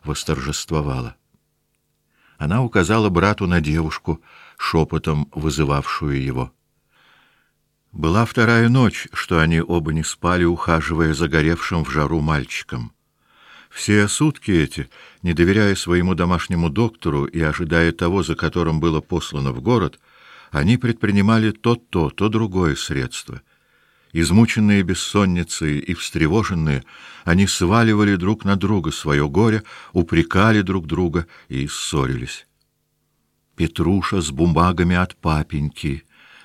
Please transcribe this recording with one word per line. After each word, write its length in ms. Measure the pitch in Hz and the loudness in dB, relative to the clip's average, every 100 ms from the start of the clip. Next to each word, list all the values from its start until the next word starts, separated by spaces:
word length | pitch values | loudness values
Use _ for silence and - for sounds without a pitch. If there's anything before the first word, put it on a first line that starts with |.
восторжествовало. 1120 | 73 71 - 71 67 73 - 78 71 65 60 - _ _ _ _ _ _ _ _ _ _ _ - | -10 -8 -6 -6 -6 -8 -4 -4 -2 -6 -8 -14 _ _ _ _ _ _ _ _ _ _ _ -8
Она 260 | 73 110 | -2 -2
указала 460 | 120 104 82 110 107 | 2 2 4 2 2
брату 380 | 90 98 104 92 | 4 2 2 0
на 140 | 87 | 2
девушку, 600 | 76 78 80 - - 80 _ - - - | 2 0 -2 -4 -6 -8 _ -20 -20 -8
шёпотом 720 | - 82 73 80 80 76 73 | -2 0 0 -2 -2 -2 -4
вызывавшую 920 | - 78 71 71 71 - - 76 69 | -4 -2 0 0 0 -4 -6 -4 -2
его. 300 | 67 64 64 - _ _ _ _ _ _ _ _ _ _ _ _ _ | -4 -4 -8 -10 _ _ _ _ _ _ _ _ _ _ _ _ _
Была 360 | - 80 98 117 | -4 0 0 0
вторая 420 | - 113 117 117 | 2 4 4 4
ночь, 400 | 131 113 - - | 4 2 0 -8
что 260 | - - 85 | -10 -2 2
они 240 | 80 82 | 4 2
оба 300 | 85 87 78 | 0 -2 0
не 100 | 78 | -4
спали, 420 | 80 - 87 90 | -4 -4 -2 2
ухаживая 720 | 85 85 - 82 76 80 80 | 2 0 0 0 0 0 0
за 140 | 73 82 | 0 0
горевшим 560 | 78 78 85 - 87 | 2 0 0 -2 -4
в 60 | 71 | -2
жару 300 | 76 73 80 | -2 -2 0
мальчиком. 720 | 76 76 64 - - 64 58 - _ _ _ _ _ - _ | 0 -2 -4 -10 -10 -10 -12 -16 _ _ _ _ _ -20 _
Все 360 | - - 104 104 | -6 2 2 2
сутки 420 | - 151 - - | 0 -2 -2 0
эти, 380 | 87 71 - 69 - - _ | 0 0 -4 -12 -16 -20 _
не 100 | 87 | -2
доверяя 420 | 82 87 101 101 | 2 4 4 2
своему 400 | 95 - 87 90 | 0 0 0 2
домашнему 560 | 87 87 87 - 87 82 | 0 0 -2 -2 -2 0
доктору 540 | 71 117 - 85 71 | 0 -2 -2 -4 -2
и 160 | 69 82 | -2 -2
ожидая 520 | 78 73 82 85 82 | -2 -2 0 2 2
того, 300 | 82 87 98 | 0 -2 0
за 140 | 80 82 | -2 -4
которым 420 | 80 90 80 78 | -2 -2 0 0
было 220 | 82 78 | 0 -2
послано 520 | - 85 - 71 67 | -4 -6 -6 -6 -6
в 80 | 62 | -4
город, 380 | 65 123 78 - _ _ - - - | 0 0 0 -6 _ _ -20 -20 -6
они 240 | 73 78 123 | 0 2 2
предпринимали 760 | 123 113 104 101 101 113 110 | 0 0 0 2 4 2 0
то 240 | 104 117 | 0 -2
то, 360 | 120 - 90 76 | -2 -2 -2 -2
то 180 | - 104 | 0 -2
другое 480 | 107 110 92 85 69 | 0 -2 0 0 -2
средство. 680 | - 69 62 - - 64 - _ _ _ _ _ _ | -4 -6 -6 -8 -14 -16 -20 _ _ _ _ _ _
Измученные 720 | 82 80 101 117 - 104 101 | -2 4 4 4 4 2 2
бессонницей 960 | 90 90 - 101 95 87 82 - 80 73 | 2 -4 -2 0 2 0 -4 -4 -2 -2
и 120 | - | -4
встревоженные, 880 | 85 - 76 76 104 101 85 78 67 - - - - | -8 -6 -2 2 2 0 -2 0 -2 -6 -18 -20 -8
они 240 | - 87 98 | 0 2 2
сваливали 680 | - 90 110 113 104 104 | 0 2 2 4 4 2
друг 300 | 95 92 107 | 2 0 -2
на 100 | 98 | -2
друга 380 | 98 98 104 78 | 0 0 0 -2
своё 360 | - 78 73 73 | -4 0 0 2
горе, 360 | 76 113 107 - - - | 2 2 2 -4 -18 -4
упрекали 680 | 92 82 165 165 95 110 107 | -2 2 0 2 2 4 4
друг 240 | 95 95 78 | 2 -4 -2
друга 400 | 82 87 85 82 - - | -2 0 -2 -4 -12 -10
и 180 | 65 71 | -6 -6
ссорились. 800 | - - 78 65 64 60 - - _ _ _ _ _ _ _ _ _ _ - | -8 -4 -2 -2 -4 -8 -14 -20 _ _ _ _ _ _ _ _ _ _ -4
"Петруша 640 | 80 - 82 98 - 101 | -4 0 0 0 0 -2
с 100 | 80 | -2
бумагами 640 | 67 85 80 90 87 90 | 0 2 4 2 2 0
от 220 | 90 90 - | 0 -2 -4
папеньки", 880 | 82 78 76 76 73 - 78 67 - _ - - | -2 -2 -2 -4 -6 -6 -8 -8 -12 _ -20 -20